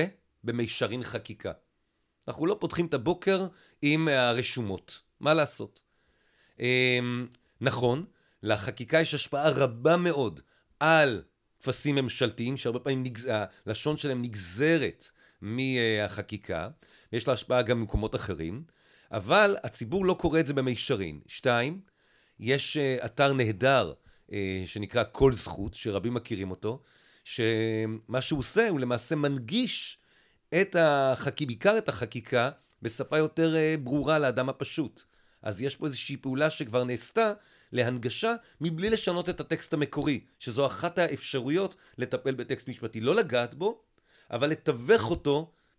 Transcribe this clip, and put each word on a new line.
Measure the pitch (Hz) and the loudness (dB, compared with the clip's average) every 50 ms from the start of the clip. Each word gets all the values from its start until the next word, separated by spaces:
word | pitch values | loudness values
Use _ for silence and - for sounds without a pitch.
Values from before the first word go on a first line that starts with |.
| 165 190 - _ _ _ _ _ - | 2 2 -2 _ _ _ _ _ -6
במישרין | 113 117 120 120 110 - - 127 101 117 127 | -4 -2 -2 -4 -4 -2 -4 -2 -2 -2 -6
חקיקה. | 113 95 120 110 - - 104 - - 95 - _ _ _ _ _ _ _ _ _ _ _ _ _ - - | -8 -6 -8 -8 -10 -10 -16 -10 -10 -10 -10 _ _ _ _ _ _ _ _ _ _ _ _ _ -14 -12
אנחנו | 123 - 156 | -6 -2 -2
לא | 180 - - | -2 0 -2
פותחים | - - - 165 170 | -4 -6 -2 -2 -2
את | 165 147 | 0 -2
הבוקר | 131 110 160 185 - - 196 190 185 190 170 - - - - _ - | -2 0 0 -2 0 2 0 2 2 0 -4 -8 -14 -20 -20 _ 0
עם | 143 147 151 156 160 156 | 2 2 4 4 4 4
הרשומות. | 139 131 123 120 120 127 117 - - 127 113 98 95 87 - - - - _ _ _ - | 4 4 4 4 2 2 0 -2 -2 -4 -4 -4 -6 -6 -8 -14 -18 -18 _ _ _ -2
מה | - 147 160 | 2 2 4
לעשות? | 160 147 - - - 110 - _ - _ _ _ _ _ _ _ _ _ _ _ _ _ _ _ - | 4 2 0 -2 -10 -12 -12 _ -20 _ _ _ _ _ _ _ _ _ _ _ _ _ _ _ -4
אמ, | 120 123 127 127 127 127 123 123 123 123 123 120 123 - - _ _ _ _ - | 0 2 4 4 4 4 4 2 0 -2 -2 -4 -6 -8 -12 _ _ _ _ -4
נכון, | 117 131 123 123 123 120 123 151 196 - _ _ _ _ _ - | -2 -2 0 2 2 2 2 0 -4 -10 _ _ _ _ _ -8
לחקיקה | - 107 107 104 - 131 104 - 120 - 160 160 | -2 -2 -2 -2 -2 -8 -8 -8 -6 0 2 2
יש | 165 - 151 | 2 2 -2
השפעה | 139 - - 143 139 147 156 | -4 -4 -4 -2 2 2 2
רבה | 135 131 143 123 113 117 123 156 170 | 4 4 2 2 0 2 4 4 4
מאוד | 180 175 175 147 143 123 101 80 69 - _ _ _ _ _ _ - | 6 4 2 2 2 0 -2 -2 -8 -18 _ _ _ _ _ _ 0
על | 147 156 165 156 147 135 110 87 - _ _ _ _ _ _ _ | 4 6 6 6 6 4 2 -2 -6 _ _ _ _ _ _ _
טפסים | - 135 - - - 147 139 | -4 -2 -2 0 0 2 2
ממשלתיים, | 139 131 113 - - 131 113 110 - 117 123 139 | 2 0 0 0 0 0 0 0 -2 -4 -4 -4
שהרבה | 131 - 123 117 123 | -4 -4 -4 -4 -2
פעמים | - 143 135 131 127 | -2 -2 -2 -2 -2
נגז-, | 127 117 110 123 127 110 107 101 - - - - | -6 -8 -8 -4 -2 -2 -2 -2 -4 -8 -12 -6
הלשון | 98 107 - - 151 151 | -6 -6 -2 -2 -2 -2
שלהם | 151 - 143 131 123 | 0 -2 -2 -2 -2
נגזרת | 120 120 107 104 90 87 92 113 147 160 165 156 127 82 - _ - - _ _ - - _ - | -4 -6 -6 -6 -8 -6 -2 0 2 4 4 4 2 -2 -4 _ -20 -20 _ _ -20 -20 _ -12
מהחקיקה, | - 104 113 127 131 131 131 123 117 113 107 104 104 95 101 104 98 - 107 98 - - 92 80 85 117 156 _ - - - - - - | -8 -6 -2 -2 0 0 2 2 2 2 2 2 0 -2 -4 -8 -8 -8 -10 -10 -8 -6 -6 -6 -6 -8 -12 _ -20 -20 -20 -20 -14 -6
ויש | 113 120 - 143 | -6 -4 0 0
לה | 127 | -2
השפעה | - - - 127 123 | -2 0 2 2 2
גם | 120 127 123 117 | 4 2 2 0
במקומות | 110 107 - 107 107 107 - | 0 -2 -2 -2 -2 -2 -4
אחרים, | - - - 87 73 82 82 101 135 165 _ _ _ _ - - - _ - | -4 -4 -4 -6 -6 -6 -8 -8 -10 -12 _ _ _ _ -20 -20 -20 _ -8
אבל | 117 110 92 113 170 208 208 202 196 - | -8 -6 0 2 4 6 6 4 2 0
הציבור | - 120 - - 117 107 156 196 190 | -4 -8 -8 -8 -6 -4 -2 0 2
לא | 180 180 | 2 2
קורא | - - 160 147 160 | 2 0 2 2 2
את | 151 | 2
זה | 131 143 | 2 0
במישרין. | 135 127 127 120 - - - 131 98 95 78 76 73 - | 0 0 0 -2 -2 -2 -2 -2 -2 -2 -6 -8 -12 -14
שתיים, | - - - - 127 120 120 120 143 180 196 - _ _ _ _ _ _ _ _ _ _ - | -14 -12 -2 0 2 2 2 0 -2 -4 -8 -14 _ _ _ _ _ _ _ _ _ _ -8
יש, | 107 117 139 139 - - - | 0 0 0 0 0 -2 -2
אה, | 147 143 135 131 120 - | 0 0 0 0 -2 -4
אתר | 117 - - 143 139 | -6 0 2 4 4
נהדר, | 139 131 120 110 107 92 127 135 139 123 101 78 - _ _ - _ _ _ - | 4 4 2 2 2 2 4 4 6 4 4 2 -4 _ _ -20 _ _ _ -8
אה, | - 101 98 95 95 92 92 | -6 -4 -2 -2 -2 -4 -6
שנקרא | - - 104 104 - - 120 107 - | -6 -8 -8 -8 -2 0 0 0 0
כל | - - 135 135 | 2 4 4 4
זכות, | 120 - - - - - 98 - - | 4 4 -2 -4 -4 -6 -8 -8 -8
שרבים | - - 110 98 98 87 117 123 | -8 -6 -4 -4 -2 -2 -2 -4
מכירים | 117 - - 113 92 95 92 | -4 -6 -6 -8 -6 -6 -8
אותו, | 90 - - 107 123 139 _ _ _ _ - - - _ - | -8 -8 -6 -8 -8 -8 _ _ _ _ -20 -20 -20 _ -14
שמה | - - - 113 113 113 110 113 113 110 110 110 110 113 110 - - 117 131 | -10 -4 -2 0 0 2 2 0 0 0 -2 -2 -4 -6 -8 -8 -4 -4 -4
שהוא | - - 165 139 | -2 0 -2 -2
עושה | 120 - - 214 233 220 | 0 0 2 2 4 4
הוא | 170 139 | 2 0
למעשה | 127 123 123 120 - - 160 | 0 0 0 -2 0 -2 0
מנגיש | 147 143 143 139 131 117 107 170 247 254 180 - - - - - _ _ _ _ _ _ _ _ _ _ - 151 175 | 0 0 0 0 -2 -6 -2 -2 0 0 0 -2 -6 -6 -8 -12 _ _ _ _ _ _ _ _ _ _ -2 0 0
את | 196 196 - 170 | 0 2 4 4
החקי-, | 165 151 143 139 135 131 127 - - 143 - - 151 | 4 6 6 4 4 4 2 2 0 -4 -2 -2 -4
בעיקר | 127 117 104 - 202 220 226 | -4 -4 2 4 4 4 4
את | 214 - | 0 -2
החקיקה, | 113 - 123 110 - 120 107 - 127 120 120 139 - _ _ _ _ - | -4 -4 -6 -6 -6 -10 -6 0 2 2 2 2 -2 _ _ _ _ -8
בשפה | - 117 - - 131 - 151 156 | -8 -6 -4 -4 -4 0 2 2
יותר, | 156 151 - 165 165 160 156 | 2 2 2 2 2 4 4
אה, | 160 156 156 160 151 | 4 2 2 2 0
ברורה | 131 120 143 147 131 147 156 151 | -2 -2 -2 0 2 2 2 4
לאדם | 147 131 117 127 127 135 | 4 2 2 0 -2 -2
הפשוט. | 135 - 139 - - 165 143 - - - - _ _ _ _ _ _ _ | -2 -6 -8 -6 -4 -4 -4 -4 -6 -16 -20 _ _ _ _ _ _ _
אז | - 110 101 92 | -8 -8 -6 -4
יש | 131 139 135 | -4 -4 -4
פה | - 147 | -4 -6
איזושהי | 151 127 113 - - 139 | -4 -4 -4 -6 -6 -8
פעולה | 131 - 135 131 135 151 156 | -6 -6 -4 0 2 0 0
שכבר | - - 147 113 113 123 123 | 0 -2 -6 -2 0 0 0
נעשתה | 123 123 110 - - - 220 226 214 202 - _ - - - - - | 0 -2 -4 -4 -2 0 2 2 2 0 -4 _ -20 -20 -20 -16 -4
להנגשה | - 123 117 120 127 120 110 120 - - 214 226 233 226 - - - - | 0 0 2 2 0 -2 -4 -4 -4 0 -2 -2 -2 -2 -6 -18 -10 -4
מבלי | 147 170 160 160 190 220 | -4 -4 -2 0 0 0
לשנות | 226 214 - 190 175 175 170 180 | 0 2 0 0 -2 -2 -2 -4
את | 170 - | -6 -6
הטקסט | 147 - 165 - - - | -4 -4 -4 -4 -2 -2
המקורי, | 165 147 147 143 - 147 139 156 135 104 - _ _ - | 0 0 0 -2 -2 -2 0 0 0 -2 -4 _ _ -12
שזו | - 123 107 135 143 | -10 -4 0 0 0
אחת | - - - 165 170 170 185 | 0 0 -2 -6 -2 0 0
האפשרויות | 170 147 143 - - - - 131 117 135 156 185 196 185 - _ - - - - | 0 0 0 -6 -8 -6 -4 -4 -2 0 0 0 -2 -2 -6 _ -20 -18 -8 -6
לטפל | 127 101 131 123 - 135 135 | -4 -4 -4 -2 -2 -2 -4
בטקסט | 123 120 - 131 - - 135 | -4 -4 -6 -6 -6 -6 -12
משפטי. | 117 - 113 - - 113 | -12 -8 -10 -8 -6 -2
לא | 107 131 180 | 0 2 2
לגעת | 233 208 135 123 120 120 120 127 | 2 2 2 0 0 0 -2 -4
בו, | 139 185 220 - - _ _ _ _ _ _ _ - - - | -4 -4 -4 -4 -4 _ _ _ _ _ _ _ -20 -14 -8
אבל | 120 117 139 151 | -2 0 0 0
לתווך | 156 156 - - - 117 120 151 226 226 110 117 | 0 0 -2 -2 -2 -2 4 4 4 4 4 0
אותו | - - - 143 143 151 165 165 _ _ _ _ _ | -2 0 2 2 2 2 0 -6 _ _ _ _ _